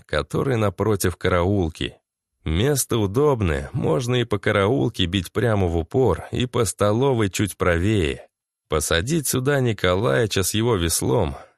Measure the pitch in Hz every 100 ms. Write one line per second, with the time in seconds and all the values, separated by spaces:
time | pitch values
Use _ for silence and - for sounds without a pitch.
0 | - 76 73 147 135 117 104 - 101 101
1 | 92 - 92 90 90 101 82 - 64 -
2 | _ _ _ _ 80 82 131 139 - 127
3 | 101 107 147 123 92 69 71 - - 151
4 | 120 123 117 104 - 104 98 139 131 -
5 | 85 98 87 101 117 104 90 82 80 127
6 | 123 80 - - 123 120 113 - 104 110
7 | 139 117 101 - 104 - 90 85 98 107
8 | 73 62 - _ _ _ - 78 - 85
9 | 113 165 135 131 131 143 123 107 92 90
10 | 127 135 110 101 90 107 117 104 82 -
11 | 120 127 78 - -